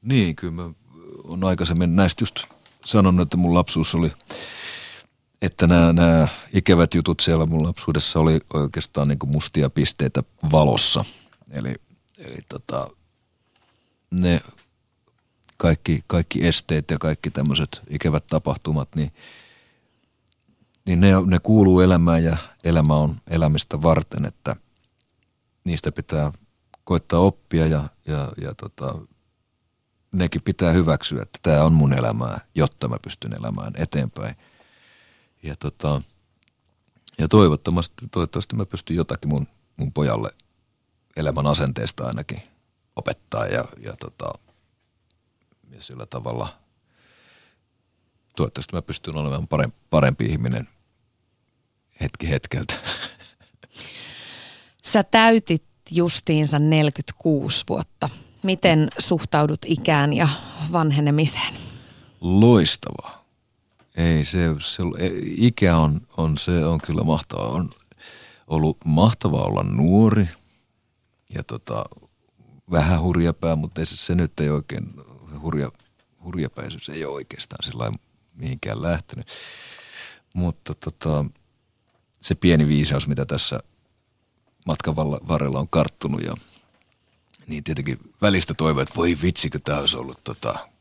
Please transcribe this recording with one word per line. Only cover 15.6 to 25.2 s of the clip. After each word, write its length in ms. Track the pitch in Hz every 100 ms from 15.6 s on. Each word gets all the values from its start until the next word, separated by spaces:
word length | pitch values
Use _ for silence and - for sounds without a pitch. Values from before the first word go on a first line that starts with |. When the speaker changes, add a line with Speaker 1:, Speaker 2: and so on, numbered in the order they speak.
| 85 78 - 80 -
Speaker 1:
kaikki 400 | 87 82 - 85
esteet 440 | 80 - 78 73
ja 80 | 78
kaikki 300 | 78 76 76
tämmöiset 520 | - 73 69 76 - -
ikävät 380 | 73 85 76 -
tapahtumat, 640 | 80 76 67 - 76 67 78
niin, 160 | 73 _ - - - _ _ _ _ _ _ _ _ _ _ _ _ _ -
niin 140 | 87
ne, 120 | 98 95 92
ne 140 | 90
kuuluu 400 | - 110 98 90
elämään 440 | 90 90 85 82
ja 140 | 82 78 - _
elämä 320 | 85 82 76 76
on 260 | 76 - -
elämistä 540 | 82 80 76 - 73
varten, 440 | 82 80 - - 69
että 300 | - - - _ _ _ _ _ _